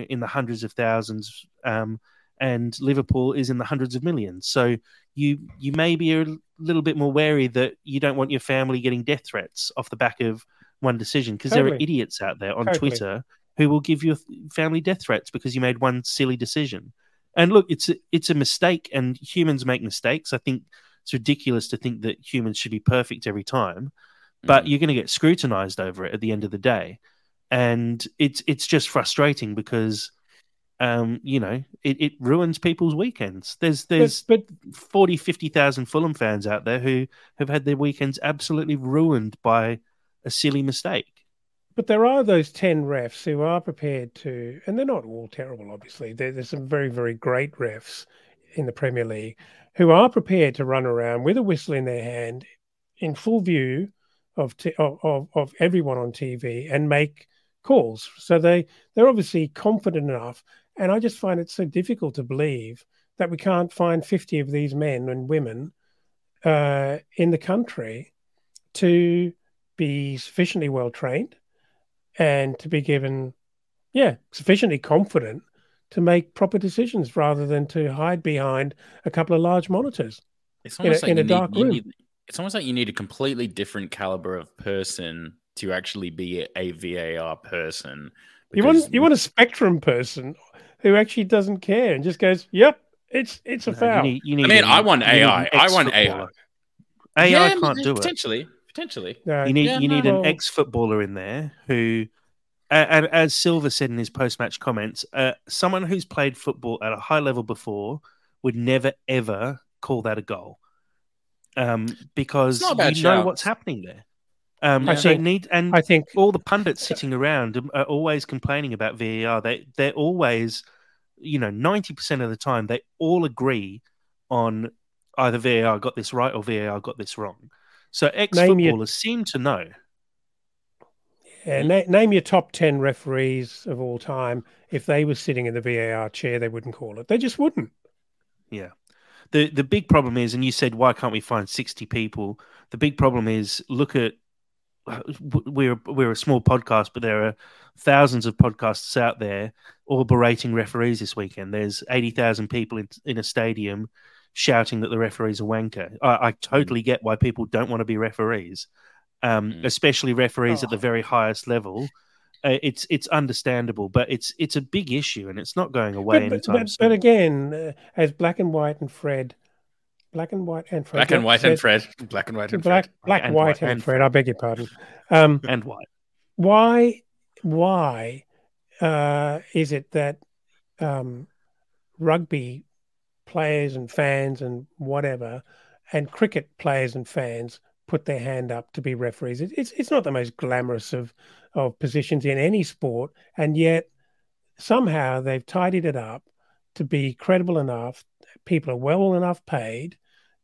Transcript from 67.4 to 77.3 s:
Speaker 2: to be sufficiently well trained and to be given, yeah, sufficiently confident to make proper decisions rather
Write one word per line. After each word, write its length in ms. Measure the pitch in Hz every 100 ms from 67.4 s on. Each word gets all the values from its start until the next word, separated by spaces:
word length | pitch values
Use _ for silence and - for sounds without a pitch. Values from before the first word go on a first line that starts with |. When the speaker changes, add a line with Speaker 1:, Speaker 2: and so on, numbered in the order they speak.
| - 202 233 - 113 113 - _ _ _ _ _ _ -
Speaker 2:
to 580 | 180 175 175 175 175 - _ _ _ -
be 400 | 151 143 139 135
sufficiently 520 | - - 180 190 147
well 200 | 135 120
trained 460 | - 131 143 254 _ _ _ _ _ _ _ _ -
and 400 | 156 139 135 127
to 100 | 156
be 120 | 156
given, 520 | 139 143 135 135 131 - _ _ _ _ _
yeah, 220 | 254 240 117 _
sufficiently 460 | - - 196 226 147
confident 680 | - 156 202 156 110 107 - _ _ _ _
to 100 | -
make 320 | 170 175 170
proper 240 | - 190 202
decisions 580 | 190 196 240 226 127 -
rather 300 | 151